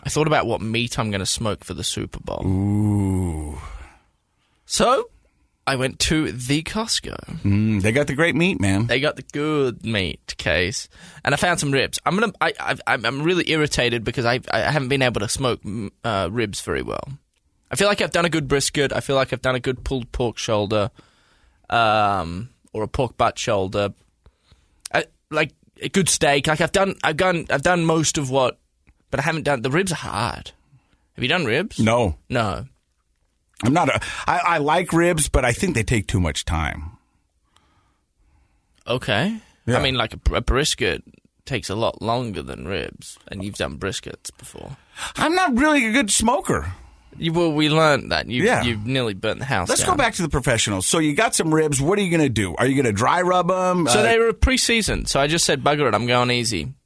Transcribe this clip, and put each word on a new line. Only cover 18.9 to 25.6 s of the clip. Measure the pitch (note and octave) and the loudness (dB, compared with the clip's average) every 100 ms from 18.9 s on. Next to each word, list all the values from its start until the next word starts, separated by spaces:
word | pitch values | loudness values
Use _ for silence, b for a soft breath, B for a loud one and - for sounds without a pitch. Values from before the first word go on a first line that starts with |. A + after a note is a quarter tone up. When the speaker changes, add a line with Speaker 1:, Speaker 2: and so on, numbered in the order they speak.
Speaker 1:
I | - | 0
feel | - C3+ | 0 0
like | C3 | 0
I've | A#2+ | -2
done | C3 B2+ | -2 -2
a | |
good | C3 B2+ | -2 -4
pulled | - C3 A#2 | -4 -6 -4
pork | - A#2+ - | -4 -4 -2
shoulder, | - G#2+ G2+ G#2+ F#2+ - b b b b b b - | -2 0 2 0 -2 -6 b b b b b b -2
um, | A#2 A2 G#2+ G2+ F#2+ E2 F2 A#2+ _ _ | 2 4 4 2 0 -4 -8 -12 _ _
or | G#2+ | -8
a | G#2 | -4
pork | - A#2+ - | -2 -2 0
butt | A2+ - | 0 0
shoulder. | - G2+ F#2+ G#2+ G2+ - _ _ - _ _ _ _ _ - | -2 0 0 0 -2 -4 _ _ -20 _ _ _ _ _ -6
I, | D#3+ - _ - | -4 -4 _ -6
like, | D3+ D#3 _ | -2 -2 _